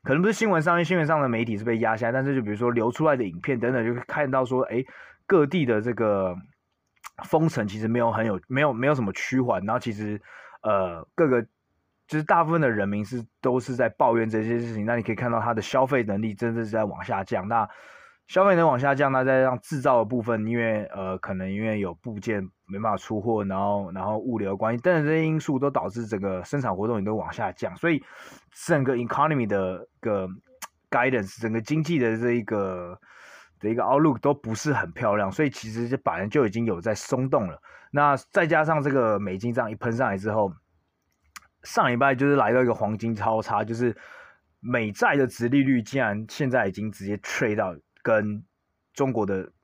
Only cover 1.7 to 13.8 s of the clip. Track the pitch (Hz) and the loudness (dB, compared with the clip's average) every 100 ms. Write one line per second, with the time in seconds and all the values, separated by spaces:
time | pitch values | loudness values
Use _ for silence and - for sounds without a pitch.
1.7 | 113 110 110 117 131 135 135 104 104 120 | 2 2 0 0 0 0 -2 -2 0 0
2.7 | 120 113 123 156 135 104 85 - 127 117 | 2 0 2 2 2 -2 -6 -4 -2 0
3.7 | 127 113 120 - - 143 131 123 127 131 | 0 0 -4 -6 -4 0 0 0 0 0
4.7 | 113 135 - - _ - 190 143 180 127 | -2 -6 -14 -20 _ 2 4 4 2 2
5.7 | 107 117 113 113 101 95 90 - _ _ | 2 0 0 2 2 0 -4 -14 _ _
6.7 | _ _ _ - - - 160 160 131 104 | _ _ _ -20 -18 0 2 2 0 -4
7.7 | 107 113 120 117 113 113 92 _ 131 147 | -4 -2 2 2 0 -2 -4 _ 0 0
8.7 | 113 131 143 104 95 - 131 123 95 98 | 2 0 0 -2 -4 -2 0 0 0 -2
9.7 | 120 117 104 107 104 - - - - 110 | -4 -4 -6 -6 -8 -12 -20 -20 -6 0
10.7 | 101 92 85 - - 160 123 113 _ _ | 0 0 -6 -10 0 4 4 0 _ _
11.7 | _ _ _ _ 151 151 175 156 170 139 | _ _ _ _ -4 2 2 4 2 2
12.7 | 107 98 104 101 123 110 _ 131 127 120 | 2 0 -2 -4 -8 -10 _ 0 0 -2
13.7 | 123 | 0